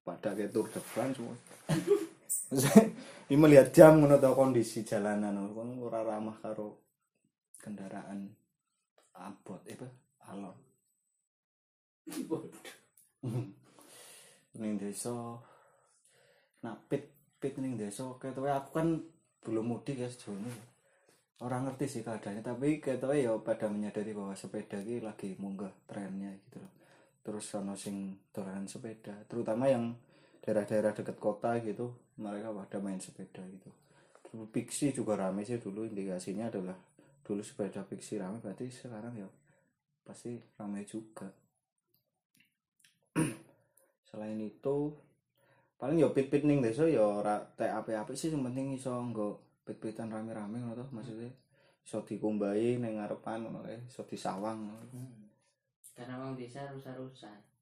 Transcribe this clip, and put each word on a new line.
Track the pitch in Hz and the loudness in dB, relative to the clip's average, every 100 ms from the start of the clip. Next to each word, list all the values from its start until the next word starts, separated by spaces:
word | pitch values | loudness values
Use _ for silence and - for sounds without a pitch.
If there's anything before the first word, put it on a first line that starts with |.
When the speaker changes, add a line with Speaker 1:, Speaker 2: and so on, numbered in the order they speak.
Speaker 1:
Padake | - 87 110 101 101 | -10 -6 -4 -2 -2
Tour | 98 104 | 0 -2
de | - | -4
France | - - 127 135 | -6 -4 -2 -2
semua. | 117 120 - - - | -8 -12 -16 -20 0
<laughs> | 160 302 403 - - - - - 135 135 214 220 - - - - | 0 4 4 2 -12 -8 -6 -2 2 10 10 8 0 -14 -18 2
Ini | 139 | 8
melihat | 156 143 127 | 12 12 12
jam | - 156 156 | 12 12 12
ngono | 147 139 | 10 8
to, | 131 | 8
kondisi | 131 131 123 110 - | 6 6 6 2 -2
jalanan, | 104 110 101 104 104 101 98 | -2 0 2 0 0 -2 -4
wong | 107 117 127 | -6 -8 -8
ora | 120 113 | -6 -4
ramah | 110 107 110 110 | -2 -4 -6 -8
karo | 110 107 107 104 _ _ _ _ _ _ _ - | -8 -8 -8 -12 _ _ _ _ _ _ _ -18
kendaraan | - 101 98 101 - 101 98 113 _ _ _ _ _ _ _ | -14 -12 -10 -12 -10 -10 -10 -14 _ _ _ _ _ _ _
abot, | - - - - 90 - | -18 -16 -16 -14 -14 -14
eh, | - | -14
apa? | 127 - _ _ - | -14 -16 _ _ -16
Alon. | 95 98 - - _ _ _ _ _ _ _ _ _ _ _ _ _ - 294 | -12 -12 -14 -20 _ _ _ _ _ _ _ _ _ _ _ _ _ -12 -8
Speaker 2:
Bodoh. | 175 160 - - - - _ - - _ | -4 -4 -6 -16 -20 -20 _ -20 -20 _
Speaker 1:
<laughs> | 123 123 123 - - - - - - - - - _ - | -6 -4 -6 -12 -20 -20 -20 -20 -20 -20 -20 -20 _ -8
Ning | 110 104 | -4 -2
desa, | 101 101 120 120 117 120 - - - _ _ _ _ _ _ _ _ _ | -4 -6 -6 -6 -6 -12 -16 -20 -20 _ _ _ _ _ _ _ _ _
nah, | 120 107 - | -12 -12 -6
pit, | - - _ _ _ | -6 -6 _ _ _
pit | 139 135 | -8 -6
ning | 131 120 | -6 -4
desa, | 104 - 131 123 | -6 -6 -10 -10
ketoke | 135 131 139 | -10 -6 -2
aku | 139 135 | -2 -2
kan | 160 160 160 - - _ _ | -2 0 0 -4 -20 _ _
belum | - 110 113 | -4 -2 -2
mudik | 113 - 131 | -4 -4 -6
ya | 123 | -6
sejauh | 123 - | -8 -12
ini. | 98 117 117 - _ _ _ _ _ _ _ | -10 -8 -12 -16 _ _ _ _ _ _ _
orang | 120 127 135 | -6 -4 -4
ngerti | 127 | -4
sih | 135 120 113 | -6 -4 -6
keadaannya, | 110 104 104 | -6 -6 -8
tapi | 113 120 143 151 | -6 -2 0 0
ketoke | 143 123 131 147 | -2 -2 0 2
ya | 123 110 | 2 0
pada | 110 110 107 | -2 -2 -2
menyadari | 104 104 107 104 104 | -2 -4 -4 -6 -6
bahwa | 98 | -8
sepeda | 98 - 107 - 101 | -8 -10 -10 -8 -8
iki | 101 120 | -6 -6
lagi | 110 104 101 92 | -8 -8 -10 -8
munggah | 98 98 98 - | -8 -8 -10 -12
trennya | - 107 98 95 98 95 - | -14 -10 -8 -8 -10 -12 -16
gitu | - | -18
loh. | - - - - _ _ | -18 -20 -20 -20 _ _
Terus | - 104 - 104 | -10 -8 -6 -6
ono | 98 98 | -6 -6
sing | - 98 98 95 _ | -6 -6 -8 -10 _
dolanan | - 95 98 | -10 -8 -8
sepeda, | 98 107 113 110 - 104 107 | -8 -10 -12 -12 -14 -16 -8
terutama | 117 107 113 135 | -6 -2 2 2
yang | 127 117 117 - - - - | 2 0 -6 -16 -20 -20 -12
daerah-daerah | - 107 101 107 107 | 0 0 2 2 2
dekat | 104 98 92 | 0 -8 -2
kota | 110 98 117 117 | -2 0 0 0
gitu, | 113 98 123 123 _ - | -2 -6 -6 -8 _ -12
mereka | 107 104 110 | -8 -8 -8
pada | 104 98 104 | -10 -8 -8
main | 98 95 | -6 -8
sepeda | - - 95 - | -10 -16 -16 -14
gitu. | 92 95 - - _ - _ - - | -16 -16 -20 -20 _ -20 _ -20 -18
Dulu | 113 110 | -14 -6
Pixie | - 117 - 147 127 | -6 -6 -2 -2 -2
juga | 110 104 | -2 0
rame | 95 95 | 0 -4
sih | 107 120 | -4 -6
dulu, | 104 98 | -6 -8
indikasinya | 113 104 98 90 90 98 113 | -8 -6 -6 -6 -6 -6 -6
adalah | 104 90 92 - - - _ | -6 -8 -10 -16 -20 -20 _
dulu | - 101 | -6 -6
sepeda | 104 - 98 101 | -6 -6 -6 -6
Pixie | 95 98 - 107 | -10 -12 -8 -6
rame, | 92 113 | -6 -8
berarti | 107 95 127 | -10 -10 -10
sekarang | 123 127 110 117 120 | -12 -14 -12 -12 -12
ya | 98 - _ _ _ _ _ _ - | -14 -18 _ _ _ _ _ _ -20
pasti | 101 120 120 117 _ | -14 -12 -12 -14 _
rame | 104 101 104 | -8 -8 -8
juga. | 110 110 - 98 - _ _ _ _ _ _ _ _ _ _ _ _ _ _ - _ _ | -10 -12 -14 -14 -16 _ _ _ _ _ _ _ _ _ _ _ _ _ _ -20 _ _
<clears throat> | - 156 117 - _ _ _ _ _ _ | -2 -2 -2 -16 _ _ _ _ _ _
Selain | 107 107 110 | -12 -8 -8
itu, | 107 - 135 143 147 151 - _ _ _ _ _ _ _ | -8 -6 -4 -2 -2 -8 -20 _ _ _ _ _ _ _
paling | 127 165 | 0 4
ya | 131 | 4
pit-pit | - 131 147 147 | 4 2 2 4
ning | 143 | 4
desa | 117 113 - | 4 2 4
ya | 139 | 6
ora | 107 104 104 104 - - | 4 2 0 -2 -4 -4
tek | 113 | -2
apik-apik | 104 110 110 107 135 | -2 -4 -6 -4 -4
sih, | 165 | -2
sing | 156 | -2
penting | 127 123 135 131 | -2 -4 -4 -4
iso | 127 | -4
nggo | 123 123 110 104 - - _ - | -4 -4 -4 -4 -6 -14 _ -14
pit-pitan | 110 113 107 113 | -10 -8 -8 -8
rame-rame | 110 113 113 101 113 | -6 -8 -8 -8 -8
ngono | 120 117 | -8 -8
to, | 123 | -10
maksudnya | 113 107 110 120 127 _ _ _ _ | -10 -10 -10 -12 -14 _ _ _ _
iso | - 110 - | -8 -8 -6
dikumbahi | 101 107 107 101 104 117 123 | -4 -2 0 0 2 2 0
ning | 117 107 | -2 -4
ngarepan | 104 - - 113 113 | -6 -8 -6 -8 -8
ngono | - 110 | -10 -12
kae, | 113 123 | -12 -14
iso | - 104 | -14 -10
disawang | 101 95 95 107 110 | -6 -6 -4 -4 -6
ngono. | 104 110 117 | -10 -12 -14
Speaker 2:
Hmm. | 123 127 - - _ _ _ _ _ - - | -14 -14 -16 -20 _ _ _ _ _ -20 -18
Karena | 123 127 | -12 -10
wong | 135 127 | -8 -8
desa | 120 131 139 | -10 -10 -10
rusak-rusak. | 135 131 131 131 - 104 104 - _ | -10 -12 -12 -12 -14 -20 -20 -20 _